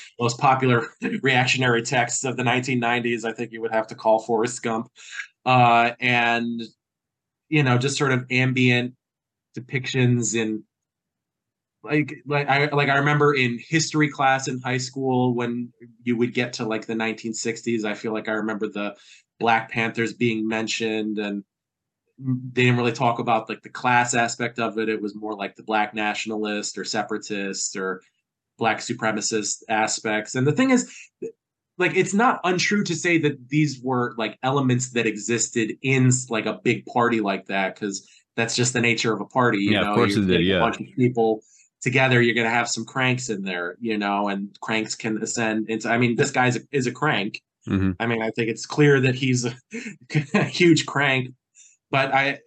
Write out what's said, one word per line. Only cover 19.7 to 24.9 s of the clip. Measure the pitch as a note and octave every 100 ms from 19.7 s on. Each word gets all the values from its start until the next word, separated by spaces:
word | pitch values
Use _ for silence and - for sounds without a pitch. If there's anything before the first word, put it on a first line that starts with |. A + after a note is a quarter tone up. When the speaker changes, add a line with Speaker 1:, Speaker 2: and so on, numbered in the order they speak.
Speaker 1:
Panthers | B2 A2+ A#2 A2+
being | G2 A#2+ A2 A2
mentioned, | A2 A2 - A2+ A2 G#2+ G#2
and | G#2 G2+ - _ _ _ _ _ _ -
they | C3 B2+ B2+ B2+
didn't | B2+ B2
really | A#2+
talk | A2+ B2 A#2
about, | A2+ A2+ -
like, | G#2+
the | -
class | - B2+ B2 A#2+
aspect | B2 A#2 - A#2 -
of | A2+ G#2
it. |
It | A2